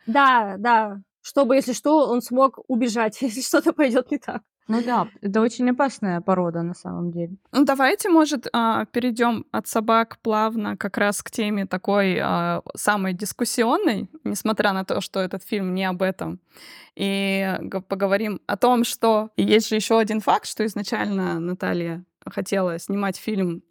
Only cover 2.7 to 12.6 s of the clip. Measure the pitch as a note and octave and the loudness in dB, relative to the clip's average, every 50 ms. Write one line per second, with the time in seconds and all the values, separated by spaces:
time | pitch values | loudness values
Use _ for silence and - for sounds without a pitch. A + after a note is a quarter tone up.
2.7 | C4 A3 B3+ A#3+ G3+ A#3 A3+ G#3+ G#3+ - C4 B3+ G#3 B3+ B3 - - E4 D#4+ E4 | -2 0 0 0 0 0 0 -2 -2 -2 -4 -4 -4 -4 -4 0 0 0 2 2
3.7 | - - D4+ C4 A3+ C4+ B3 - C#4+ - - - - A3 - _ _ _ _ - | 2 2 2 2 2 2 0 0 -4 -6 -6 -6 -10 -10 -12 _ _ _ _ -4
4.7 | A3 A#3+ A#3+ B3 B3 G#3+ F3 A3 - - - G3+ F#3+ A3 A3 B3 - - B3+ B3 | -2 -2 0 0 0 0 0 -2 -6 -8 -6 -2 0 2 2 2 0 0 0 0
5.7 | B3 B3+ C#4+ C4 - - G#3+ F#3+ F3 E3+ E3+ - F#3+ F3+ F3+ E3+ E3 E3+ E3+ E3+ | 2 2 0 0 0 -2 -4 -2 -2 -2 0 0 2 2 2 0 -2 -2 -4 -4
6.7 | F3+ - - F3+ F3+ F3 F3 F3 E3+ F3 E3+ E3+ F#3+ - _ _ - B3 C#4+ C4+ | -6 -8 -10 -10 -8 -6 -6 -4 -4 -6 -6 -8 -10 -14 _ _ 2 2 4 4
7.7 | C4+ C4+ C4+ C4 G4 G4+ - G#4 E4+ D#4+ D4+ D4 D4+ A#3 - - - A#3 A#3 A3+ | 4 4 2 2 2 2 2 4 6 6 6 4 2 -2 -4 -4 -2 0 0 0
8.7 | A3 A3 G#3+ G#3 - B3 A#3+ B3+ A3+ A3+ A#3 A#3+ A3+ G#3+ - _ - G#3+ G#3+ - | 0 0 -2 -2 -2 -2 0 0 0 2 2 2 0 0 -4 _ -6 -6 -4 -2
9.7 | - A3+ G#3+ A3+ A3+ A3+ A3+ A3+ - - - A3+ G#3+ G#3+ G#3+ A3 A3+ A3+ G#3 G#3 | -2 -2 2 2 2 2 2 0 -4 -6 -4 -2 0 0 0 0 -2 -2 -4 -4
10.7 | G#3 - - G3 - - G#3 G3+ G3+ - - - - - G#3+ G#3 G#3+ G3+ G3 F#3+ | -4 -6 -6 -6 -2 0 0 0 0 -2 -6 -8 -4 -4 -2 -2 -2 -2 -2 -4
11.7 | - F#3 - - G3 G3+ G3 F#3+ F3+ - - - F3+ F3 F3 F3 F3 E3+ | -6 -4 -2 0 2 2 2 2 2 0 0 0 0 0 0 -2 -2 -4